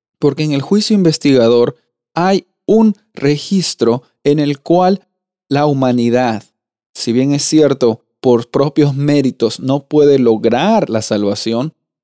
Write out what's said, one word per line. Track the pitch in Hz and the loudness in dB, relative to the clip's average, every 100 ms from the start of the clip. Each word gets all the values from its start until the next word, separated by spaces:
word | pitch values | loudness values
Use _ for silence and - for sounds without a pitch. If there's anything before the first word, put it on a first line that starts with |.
| _ _ | _ _
Porque | 147 139 | -2 -2
en | 151 | -4
el | 143 | -4
juicio | 135 202 208 214 | 0 -2 0 0
investigador | 175 151 147 131 113 120 120 - _ _ _ | 0 0 0 2 4 2 0 -4 _ _ _
hay | - 180 196 - _ - | -4 -2 -2 -4 _ 0
un | 214 220 202 _ | 2 2 0 _
registro | - 143 147 - 196 165 - 113 123 - _ 143 | -4 -2 -2 -2 -4 -4 -2 0 0 -6 _ -2
en | 151 | 0
el | 147 143 | -2 -4
cual | - 170 185 196 _ _ _ _ _ | 0 2 2 -2 _ _ _ _ _
la | 139 151 | -2 0
humanidad, | 135 131 123 120 123 123 107 - _ _ _ _ | 0 0 0 0 0 -2 -4 -10 _ _ _ _
si | - - | -10 -4
bien | 120 135 | -2 0
es | 143 | -2
cierto, | - 156 143 131 120 110 _ _ | 0 2 2 2 0 -2 _ _
por | 131 120 - | 0 0 0
propios | - 143 156 147 139 | -2 -2 0 0 0
méritos | 147 147 135 - 117 - | 0 0 0 -2 -4 -4
no | 131 139 - | -4 -4 -2
puede | 151 147 139 | 2 4 4
lograr | 120 110 113 120 180 220 160 | 2 2 0 0 0 0 0
la | 110 | -4
salvación, | - 104 101 101 113 113 151 - _ _ | -4 -4 -2 -4 -4 -4 -6 -12 _ _